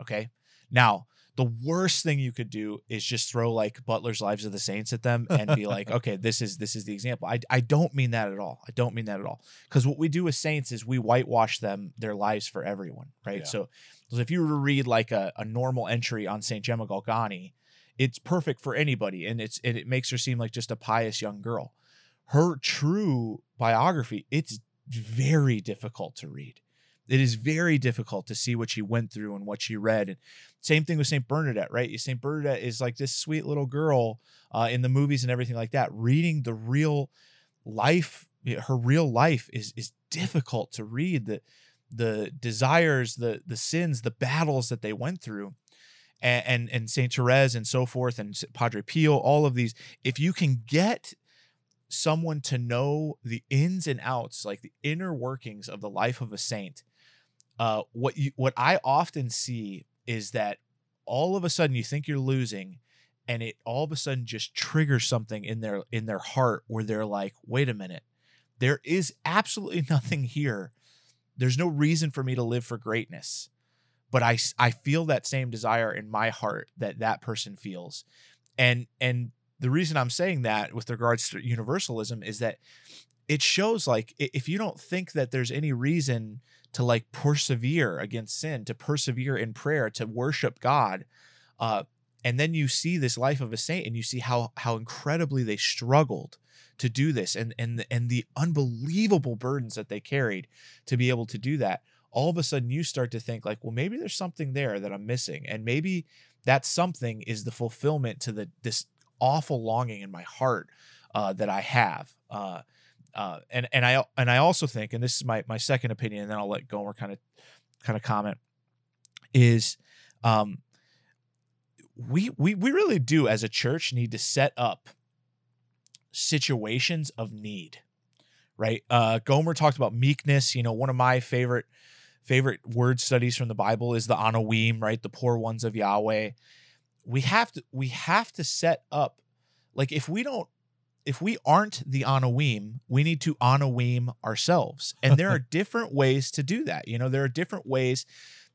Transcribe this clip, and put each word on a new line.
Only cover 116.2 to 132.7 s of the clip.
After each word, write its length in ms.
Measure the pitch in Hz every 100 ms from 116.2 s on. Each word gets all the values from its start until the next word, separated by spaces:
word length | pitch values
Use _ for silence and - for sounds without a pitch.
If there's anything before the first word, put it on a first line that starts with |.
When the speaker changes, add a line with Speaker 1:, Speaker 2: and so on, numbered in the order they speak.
Speaker 1:
and 80 | 104
then 80 | 107
I'll 100 | 101
let 200 | 95 131
Gomer 240 | 104 101
kinda, 260 | 101 101 98 _ _ - _ _ _
kinda 160 | - 107
comment, 380 | - 104 104 - _ _ _ _ _ _ _ - -
is, 420 | 131 120 117 - - _ _ _ _
um, 340 | 117 110 104 - _ _ _ _ _ _ _ _ _ _ _ _ _ -
we, 340 | 113 147 233 -
we, 180 | 160
we 160 | 208 233
really 280 | 330 403 202
do 280 | 123 156 120
as 160 | 110
a 60 | 110
church 440 | - 123 160 -
need 200 | 123 117
to 60 | 110
set 340 | - 139 139 -
up 320 | 120 87 - - _ _ _ _ _ _ _ _ _ - _
situations 1000 | - - 151 - 127 107 123 123 165 143 -
of 140 | 110
need, 460 | 107 107 101 80 - _ _ _ _ _ _ _ -
right? 280 | 110 113 -
Uh, 300 | 120 113 113
Gomer 300 | - 139 160
talked 220 | 156 151 135
about 180 | 117
meekness. 600 | 113 135 143 143 139 127
You 80 | 127
know, 100 | 117
one 180 | 110 135
of 60 | 127
my 240 | 127 127
favorite, 460 | 123 127 123 123 - _ - - _ _
favorite 380 | - 127 131 101
word 340 | -